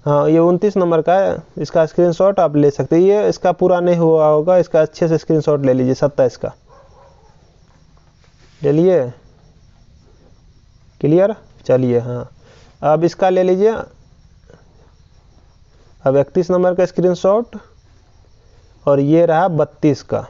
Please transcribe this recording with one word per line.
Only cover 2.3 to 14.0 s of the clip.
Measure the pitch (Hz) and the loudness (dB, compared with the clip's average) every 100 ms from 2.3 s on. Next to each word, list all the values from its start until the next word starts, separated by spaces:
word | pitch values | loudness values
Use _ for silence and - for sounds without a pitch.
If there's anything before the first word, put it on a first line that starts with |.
| 196 | 2
आप | 165 147 | 0 2
ले | 143 | 0
सकते | 139 139 165 | 0 -2 2
हैं। | |
ये | 185 208 190 | 2 2 0
इसका | 165 185 | -2 -4
पूरा | 170 180 180 | 0 0 0
नहीं | 175 175 | 0 0
हुआ | 165 160 151 | 2 2 2
होगा, | 151 160 185 | 2 2 0
इसका | 165 165 | 2 0
अच्छे | 156 - 170 | 0 -2 -2
से | 160 | -2
screenshot | - 160 151 147 | 0 -2 0 -2
ले | 135 | 0
लीजिए, | 127 127 | 0 0
सत्ताईस | 131 143 - 127 - | -2 -2 0 -2 -2
का | - - _ - - - - _ _ _ _ _ _ _ _ _ _ _ _ _ - _ | -14 -14 _ -20 -20 -20 -20 _ _ _ _ _ _ _ _ _ _ _ _ _ -20 _
ले | 143 | -2
लिए, | 147 180 175 123 - - _ _ _ _ _ _ - 71 _ _ _ _ _ _ _ _ _ | 0 2 0 -2 -10 -20 _ _ _ _ _ _ -20 _ _ _ _ _ _ _ _ _ _
Clear। | 143 165 196 214 - - - | 0 0 0 -4 -16 -20 -2
चलिए | 131 127 120 | 0 0 -2
हाँ, | 120 123 117 - - - - _ | -4 -12 -12 -20 -20 -20 -20 _
अब | 147 156 | -2 0
इसका | 170 - 190 | 0 -2 -2
ले | 185 | 0
लीजिए, | 185 185 214 214 - - | 0 2 0 -2 -12 -18